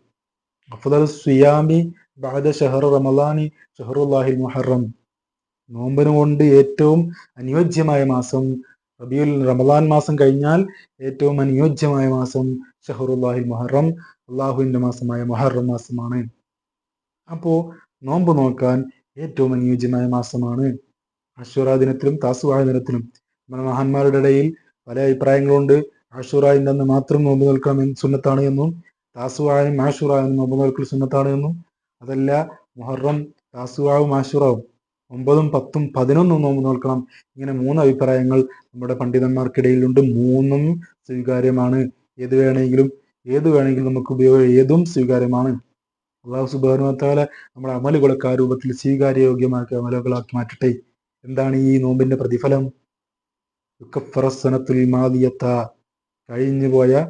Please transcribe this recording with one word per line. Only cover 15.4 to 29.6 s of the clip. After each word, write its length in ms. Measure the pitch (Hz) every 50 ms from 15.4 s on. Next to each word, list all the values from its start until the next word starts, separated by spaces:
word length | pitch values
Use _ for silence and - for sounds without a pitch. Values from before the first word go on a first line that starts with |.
| 139 135 120 123 123
മാസമാണ്. 520 | 123 120 117 - - 123 120 117 120 123 123 117 117 _ _ _ _ _ _ _ _ _ _ _ _ _ _ _ _ _ _ _ 165
അപ്പോ 240 | 165 156 170 165 160 165 170 170 - - _ _ _ _
നോമ്പ് 300 | 131 131 151 175 180 170 160
നോക്കാൻ 420 | 143 135 127 127 - 131 123 127 131 131 - _ _ _ _ _
ഏറ്റവും 360 | 139 160 151 131 135 131 131
അനുയോജ്യമായ 520 | 127 123 123 123 123 120 123 123 127 123 123
മാസമാണ്. 600 | 123 123 123 120 - - 120 123 120 120 123 139 135 123 135 _ _ _ _ _ _ _ _ _ _ _ -
അശൂറ 300 | 120 - - 139 131 135 131
ദിനത്തിലും 380 | 131 131 131 131 135 - 139 135
താസുആ 400 | - - 123 127 - - 143 135 135
ദിനത്തിലും 400 | 135 131 131 123 123 - 123 120 117 117 _ _ _ _ _ _ _ _
നമ്മുടെ 140 | 127 131 131
മഹാന്മാരുടെ 540 | 131 123 131 135 135 139 139 139 139 135 139
ഇടയിൽ 280 | 131 139 139 139 143 160 160 - _ _ _ _ _ 120
പല 80 | 120 131
അഭിപ്രായങ്ങളുണ്ട്. 760 | 135 135 135 131 131 135 135 139 139 139 143 143 139 139 139 151 143 - _ _ _ _
ആഷൂറായിൻ്റെ 580 | 123 131 123 - - 143 139 143 143 143 139 139
അന്ന് 140 | 135 139 135
മാത്രം 360 | 135 135 139 135 - 147 147 147
നോമ്പ് 200 | 143 139 135 139
നോൽക്കണം 360 | 139 139 135 135 143 139 139
എന്ന് 120 | 135 139 131
സുന്നത്താണ് 460 | - - 135 139 131 135 139 135 139
എന്നും, 300 | 139 139 139 139 147 165 165 170 - _ _ _ _ _ _
താസുആയും 600 | 120 127 131 135 - 147 147 143 143